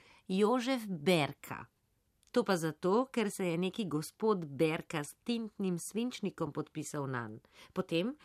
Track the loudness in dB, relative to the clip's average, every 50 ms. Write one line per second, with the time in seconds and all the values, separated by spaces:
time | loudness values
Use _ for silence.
0 | -20 -20 -20 -18 _ 0 4 4 6 6 4 4 2 0 0 -2 -2 -6 -6 0
1 | 2 4 4 4 4 0 -2 _ -10 -10 -10 -10 -10 _ _ _ _ _ _ _
2 | _ _ _ _ _ 0 0 2 4 4 2 2 2 -2 -2 0 2 2 4 4
3 | 2 0 0 0 0 0 -2 -2 -2 0 0 0 0 -2 -2 -2 -4 -2 -2 -2
4 | -2 -4 _ 0 2 2 2 2 0 -6 2 2 2 2 2 -2 -4 -4 -4 -4
5 | -4 -4 -10 _ -4 -2 -2 -2 -2 -6 _ -2 -2 0 0 -2 -4 -4 -2 -2
6 | -2 -2 -4 -4 -4 -4 -2 -2 -4 -4 -2 -6 -6 -6 -6 -8 -8 -6 -4 -4
7 | -4 -2 -2 -4 -4 -6 -10 -14 _ -20 _ -20 -18 -6 -4 -4 -2 0 0 0
8 | 0 0 -4 -8